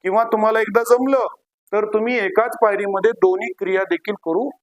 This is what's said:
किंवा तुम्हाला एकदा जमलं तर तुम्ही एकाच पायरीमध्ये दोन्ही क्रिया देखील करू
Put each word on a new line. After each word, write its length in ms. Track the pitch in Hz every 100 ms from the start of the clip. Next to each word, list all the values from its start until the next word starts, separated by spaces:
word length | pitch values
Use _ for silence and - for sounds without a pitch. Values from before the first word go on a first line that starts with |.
| 185
किंवा 180 | 208
तुम्हाला 360 | 226 220 214 220
एकदा 220 | 214 220 233
जमलं 360 | 240 269 269 208 - _ _ _
तर 120 | 208 214
तुम्ही 320 | 214 226 247
एकाच 380 | 190 190 233 240
पायरीमध्ये 500 | 220 196 202 196 220
दोन्ही 380 | 233 185 185 226
क्रिया 300 | - 190 190
देखील 320 | 185 170 - 202 165
करू 240 | 170 254 -